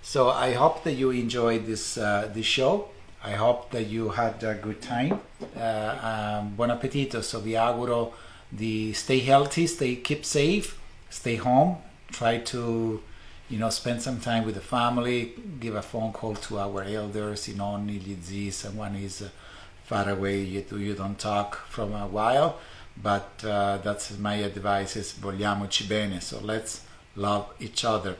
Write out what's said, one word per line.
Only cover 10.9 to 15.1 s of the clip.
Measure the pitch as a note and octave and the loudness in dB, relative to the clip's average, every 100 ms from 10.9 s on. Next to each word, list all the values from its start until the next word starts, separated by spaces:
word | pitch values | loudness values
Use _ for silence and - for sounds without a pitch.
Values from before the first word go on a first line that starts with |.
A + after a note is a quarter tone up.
| - - | -18 -16
stay | - B2 A2+ | -6 -2 0
home. | B2 B2+ E3+ F3 - - - | 6 6 6 2 -8 -18 -12
Try | - A#2 A2+ | 0 2 2
to, | - B2+ A#2 A#2 A2+ G#2+ - - - - - | -2 -4 0 0 0 -2 -8 -16 -16 -18 -6
you | A2 | -2
know, | A2+ | 0
spend | - B2 A#2 | 0 -2 -2
some | C3+ A#2+ | -2 -4
time | A#2+ A#2 A2 | 0 2 2
with | |
the | G2 | -4
family. | - B2 A#2+ B2 A#2+ | -2 2 2 2 2